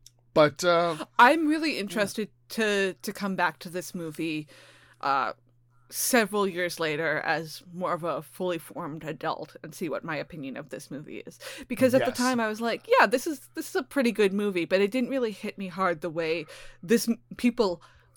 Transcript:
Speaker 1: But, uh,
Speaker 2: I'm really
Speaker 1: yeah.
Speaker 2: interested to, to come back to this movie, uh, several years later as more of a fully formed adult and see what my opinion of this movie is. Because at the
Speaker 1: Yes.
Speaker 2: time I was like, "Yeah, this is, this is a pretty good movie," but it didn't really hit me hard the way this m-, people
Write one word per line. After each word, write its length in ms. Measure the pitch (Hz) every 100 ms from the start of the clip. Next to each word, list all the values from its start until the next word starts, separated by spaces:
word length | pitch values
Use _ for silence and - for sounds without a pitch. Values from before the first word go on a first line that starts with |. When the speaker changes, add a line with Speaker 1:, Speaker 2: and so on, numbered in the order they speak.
| - _ _
Speaker 1:
But, 300 | 160 151 147
uh, 320 | 175 170 170 156 - -
Speaker 2:
I'm 300 | 247 320 302
really 260 | 311 311
Speaker 1:
yeah. 60 | 208
Speaker 2:
interested 480 | 202 214 196 - 202 _ -
to, 440 | - 214 202 196 -
to 120 | -
come 220 | - 202 185
back 240 | 175 -
to 100 | 185
this 240 | 175 170 180
movie, 520 | 165 156 160 151 151 - - - - -
uh, 320 | 139 139 110 - _ _ _ _ _
several 560 | - - 247 208 208 196
years 320 | 170 175 165
later 400 | 160 151 165 151
as 420 | - 151 160 - 185
more 200 | 170 170
of 100 | 170
a 180 | 165 143
fully 380 | 156 - 185 165
formed 440 | - - 131 156
adult 520 | 151 160 160 - - -
and 100 | 160
see 160 | - 165
what 140 | 117
my 120 | 165 147
opinion 380 | 147 156 135 120
of 140 | 151
this 220 | - -
movie 320 | 143 156 101 -
is. 140 | - - - 277
Because 280 | 240 262 226
at 60 |
the 100 | 247
Speaker 1:
Yes. 60 | 247
Speaker 2:
time 220 | 247 240
I 80 | 220
was 140 | 214
like, 260 | 233 214 - 508
"Yeah, 80 | 214
this 180 | 247 339
is, 160 | 285 - -
this 140 | -
is 60 | 370
a 60 |
pretty 280 | - 285 240
good 200 | 202 202
movie," 320 | 196 208 180 160
but 160 | 185
it 100 | 196
didn't 180 | 254 240
really 220 | 269 226
hit 260 | 196 214 -
me 100 | 190
hard 340 | 170 185 165
the 80 | 175
way 340 | 160 160 165 151 - - -
this 240 | 170 233 -
m-, 100 | 226 - -
people 440 | 247 233 202 170 - - _